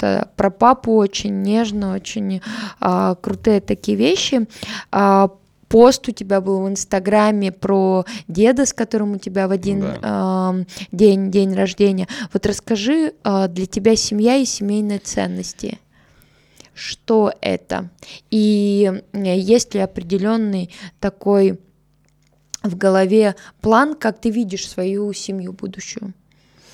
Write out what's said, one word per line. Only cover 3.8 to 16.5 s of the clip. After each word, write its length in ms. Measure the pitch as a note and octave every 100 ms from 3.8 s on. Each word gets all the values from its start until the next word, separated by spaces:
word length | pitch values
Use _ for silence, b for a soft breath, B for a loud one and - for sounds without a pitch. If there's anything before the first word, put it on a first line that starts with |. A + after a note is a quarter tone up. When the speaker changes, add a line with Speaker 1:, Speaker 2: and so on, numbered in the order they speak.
| - G#3
Speaker 1:
вещи. 520 | B3+ G4 - C4 A3 B B A3 B
А, 400 | G3 G3+ G3 G3 - _ _ -
пост 400 | A3+ A#3+ B3+ -
у 40 |
тебя 280 | - F#3+ G3
был 220 | F#3+ F#3+
в 60 | G3
Инстаграме 840 | G3 - G3 F#3 G#3+ G#3+ G#3+ G3
про 520 | F#3 G3 G3 F#3+ F#3 F3+ A3+ B
деда, 400 | E3 A3 C4 C4+
с 60 |
которым 400 | - - A3 G#3
у 60 | G3+
тебя 280 | F#3+ F#3+ F#3+
в 60 |
один, 280 | F#3+ G3 G3
Speaker 2:
Да. 160 | - -
Speaker 1:
ам, 640 | G#3+ G3+ F#3+ F#3 F#3 F#3 F3+ B G3
день, 400 | F3+ G#3 F#3+ F#3+
день 240 | G3 G3
рождения. 540 | F#3 F#3+ - G3+ F#3+ F#3 B A3+
Вот 120 | G3+ G#3
расскажи, 680 | G3+ - A3 G#3+ D#4 D#4 -
а, 240 | - G3 F#3+
для 200 | F3 F#3
тебя 280 | - G#3
семья 400 | A3 - G#3 A3+
и 100 | C4+
семейные 540 | B3 - G3+ G#3+ G#3 G3+
ценности. 800 | - - F#3+ F3+ F3+ - - - _ b b b b b b